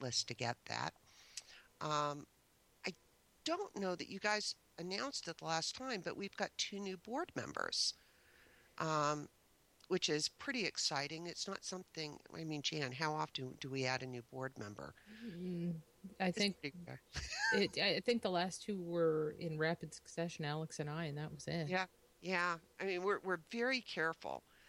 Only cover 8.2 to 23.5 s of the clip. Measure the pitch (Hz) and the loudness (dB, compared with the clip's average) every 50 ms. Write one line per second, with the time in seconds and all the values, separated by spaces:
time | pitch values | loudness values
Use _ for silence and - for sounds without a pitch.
8.2 | - - - - - - - - - - - - 160 160 156 151 147 147 151 147 | -20 -20 -20 -20 -20 -20 -20 -20 -20 -12 -6 -4 0 2 2 4 4 4 2 0
9.2 | 147 - _ _ _ _ _ _ _ _ _ - - - 185 175 - - 151 151 | -2 -8 _ _ _ _ _ _ _ _ _ -12 -2 0 2 2 4 4 2 2
10.2 | 151 - - - - 277 262 247 190 - - - - - 156 139 143 147 160 160 | 2 0 -2 -4 -6 -2 0 0 0 0 0 0 0 0 2 0 -2 -2 -4 -6
11.2 | 175 175 - - - 196 196 - - - 185 185 185 - - 160 156 147 - - | -6 -6 -6 -6 -4 -4 -6 -6 -6 -6 -6 -8 -8 -8 -6 -6 -6 -6 -6 -10
12.2 | - - - 165 160 156 156 147 143 - 160 151 143 123 123 135 165 151 151 156 | -14 -12 -8 -6 -4 -2 -2 -2 0 0 0 0 0 0 0 2 2 2 2 2
13.2 | 156 - - - 131 127 131 - - 131 135 135 131 127 131 127 131 131 127 120 | 0 -2 -2 -6 -6 -6 -8 -8 -6 -4 0 2 2 2 2 0 -2 -4 -6 -8
14.2 | 117 - 131 127 131 131 131 120 110 104 104 - - - - - - 202 214 220 | -8 -8 -6 -4 -4 -4 -4 -6 -8 -8 -8 -8 -10 -10 -12 -14 -18 -18 -14 -10
15.2 | 233 226 170 170 185 180 175 170 170 175 165 160 - - - _ - 185 - - | -10 -8 -6 -4 -4 -2 -2 0 0 0 -2 -4 -6 -14 -18 _ -16 -10 -4 0
16.2 | 190 180 170 208 208 202 180 - - 139 - 175 170 131 131 - - - - - | 0 2 4 4 4 2 2 0 -6 -8 -8 -8 -10 -10 -10 -12 -12 -10 -8 -8
17.2 | - - - 784 880 906 - - 202 - - - 185 202 170 - - 247 240 226 | -6 -4 -2 0 2 4 6 6 4 4 2 2 2 4 2 4 4 2 4 4
18.2 | - 196 180 170 180 190 - - - - 202 185 170 170 170 170 165 160 156 156 | 4 4 4 4 4 2 0 -4 -4 -2 -2 -2 0 2 4 6 6 8 6 6
19.2 | 151 151 - - 175 165 156 151 156 160 170 - - 151 - - - - - 170 | 4 0 0 -2 -2 -2 2 4 4 4 2 2 -2 -8 -10 -12 -16 -6 -2 -2
20.2 | 170 170 - - 156 143 147 156 160 156 - - 147 147 151 165 170 147 143 147 | -2 -2 -2 -2 -2 -2 0 -2 -2 -4 -4 -4 -4 -2 -2 -2 -2 -2 -2 -4
21.2 | 156 151 151 143 - - 156 170 156 143 185 185 185 - - - - - _ _ | -4 -6 -8 -6 -4 -2 0 0 2 2 2 2 2 0 -4 -16 -20 -20 _ _
22.2 | - 175 185 175 175 180 170 165 - - _ - 190 196 185 180 185 202 202 - | -2 2 4 4 4 4 2 -2 -6 -10 _ -2 0 0 0 2 4 2 2 2
23.2 | - 190 180 170 156 - | 2 0 0 0 -2 -4